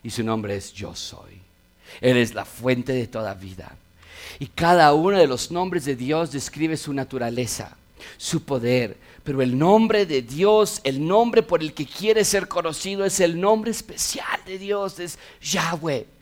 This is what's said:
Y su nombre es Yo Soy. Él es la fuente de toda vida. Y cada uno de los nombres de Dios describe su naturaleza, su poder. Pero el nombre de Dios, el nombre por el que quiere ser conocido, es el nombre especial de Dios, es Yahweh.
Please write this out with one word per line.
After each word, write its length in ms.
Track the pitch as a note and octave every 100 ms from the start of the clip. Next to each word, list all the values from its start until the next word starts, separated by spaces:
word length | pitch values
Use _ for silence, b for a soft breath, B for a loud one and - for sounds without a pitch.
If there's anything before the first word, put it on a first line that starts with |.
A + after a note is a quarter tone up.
Y 60 | A#2+
su 140 | -
nombre 320 | A2+ A2 G#2 G2+
es 160 | -
Yo 200 | G2 D#2
Soy. 460 | - - - - F#2 _ _ _ _ B B
Él 160 | B2+ B2
es 160 | A#2
la 100 | G#2
fuente 480 | E2+ - B2 B2 A#2+
de 160 | C3 A2+
toda 260 | A2+ G#2+
vida. 420 | G2 F#2+ F#2 - - _ _ B B B B
Y 80 | C#3+
cada 460 | - E3+ F3 D3+
uno 240 | D3 F3+ G3
de 100 | D3+
los 240 | B2 -
nombres 340 | E3+ F#3 F3+ C#3
de 100 | B2+
Dios 360 | B2+ D#3 E3
describe 440 | C3+ - D3 D#3+ D#3
su 160 | D3+
naturaleza, 880 | C#3 C3 C3 A#2 A#2+ A#2+ - G#2 - _ _ B B
su 260 | - E3
poder. 540 | - C3+ A#2 B2+ A2+ - B B
Pero 180 | - C3+
el 160 | B2+ B2+
nombre 480 | E3 G#3+ A3 G#3+ F#3
de 160 | C#3
Dios, 600 | A#2 C#3 G3+ G#3+ G#3 -
el 240 | C#3 C3+ D#3
nombre 340 | G3+ A#3 A3+
por 200 | - E3+
el 120 | D#3
que 120 | - C#3+
quiere 400 | - G#3 A3 G3+
ser 220 | G3+ -
conocido, 580 | F3+ E3 D#3 G3 G3 G3
es 140 | F#3+
el 200 | F3 E3+
nombre 320 | G3 A3 A3
especial 680 | A3 - - - C#4+ - - -
de 140 | F#3+
Dios, 400 | G3 G3+ G3 F#3+
es 180 | F3 - B B
Yahweh. 640 | - F#3+ E3 E3+ D#3+ C3 - _